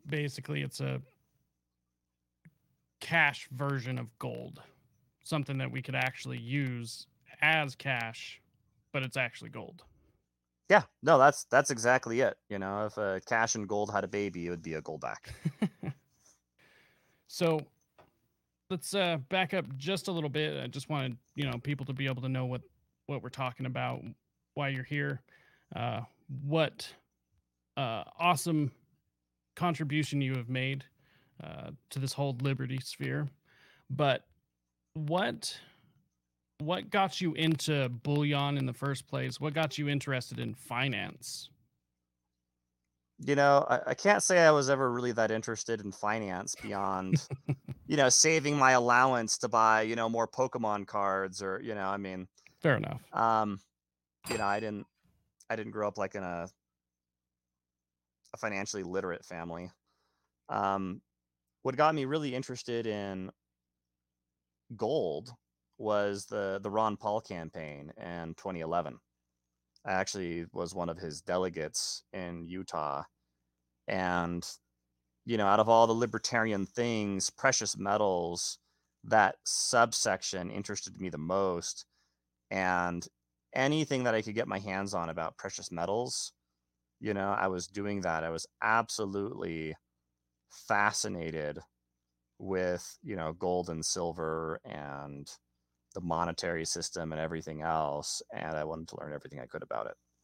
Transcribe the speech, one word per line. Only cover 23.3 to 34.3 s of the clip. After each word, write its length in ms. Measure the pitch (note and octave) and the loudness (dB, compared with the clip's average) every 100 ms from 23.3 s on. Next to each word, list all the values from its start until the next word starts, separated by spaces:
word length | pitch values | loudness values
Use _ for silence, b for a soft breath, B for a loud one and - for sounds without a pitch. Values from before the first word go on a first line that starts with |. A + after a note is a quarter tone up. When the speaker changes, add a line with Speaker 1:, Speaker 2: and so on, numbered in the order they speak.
| B2+ B2+ B2 C3 | -6 -6 -4 -6
Speaker 1:
about, 340 | B2 B2+ B2+ A#2 - _ _ _ - | -2 -4 -4 -10 -16 _ _ _ -6
why 120 | C#3 | -4
you're 160 | C3+ | -4
here, 380 | B2+ D3 C#3+ C3+ - b b b b | -4 -2 -2 -4 -8 b b b b
uh, 280 | - A#2 A#2 A#2 _ - C3 | -6 -4 -4 -6 _ -12 -8
what, 420 | C#3+ D#3+ D#3 - - - _ _ _ _ _ _ _ - | 0 2 2 0 -14 -16 _ _ _ _ _ _ _ -4
uh, 260 | B2+ A2+ - - | -2 -2 -6 0
awesome 500 | E3+ E3 E3+ D#3 C#3+ - _ _ _ _ _ _ _ - | 4 4 4 2 2 -2 _ _ _ _ _ _ _ -2
contribution 640 | F3 D3+ D#3 D3+ C#3+ C#3+ | 0 0 0 0 0 0
you 160 | C3+ C3 | 0 -2
have 140 | A#2+ | -2
made, 340 | B2+ C3 C3+ - _ b b b - | -2 -2 -4 -8 _ b b b -16
uh, 280 | D#2 D#2 - C#3+ _ | -14 -12 -12 -16 _
to 100 | C#3 | -6
this 120 | C3 | -4
whole 240 | - C#3 B2 | -2 -2 0
liberty 360 | C3+ C3+ C3 C3 | -2 -2 -4 -6
sphere. 420 | B2+ - C3+ C#3 D3 - b b b b - | -8 -8 -4 -4 -4 -8 b b b b -8
But 360 | C3 C#3+ B2+ - | 0 2 2 -2